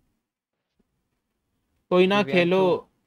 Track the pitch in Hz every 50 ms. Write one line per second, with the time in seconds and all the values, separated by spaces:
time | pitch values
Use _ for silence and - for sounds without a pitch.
0 | _ _ _ _ _ _ _ _ _ _ _ _ _ _ _ _ _ _ _ _
1 | _ _ _ _ _ _ _ _ _ _ _ _ _ _ _ _ _ - 180 180
2 | 185 185 196 202 202 135 135 180 175 170 185 190 190 180 165 - - _ _ _
3 | _